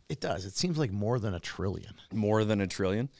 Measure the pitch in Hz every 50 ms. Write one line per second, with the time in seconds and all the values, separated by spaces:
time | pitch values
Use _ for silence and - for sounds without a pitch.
0 | - - 151 - - 156 85 85 95 98 - - 180 180 156 156 147 101 98 101
1 | 104 110 123 123 101 107 90 82 - - - - 87 98 90 - - - - -
2 | - - 92 110 104 104 110 110 107 107 110 101 98 90 - - 98 92 98 110
3 | 127 139 -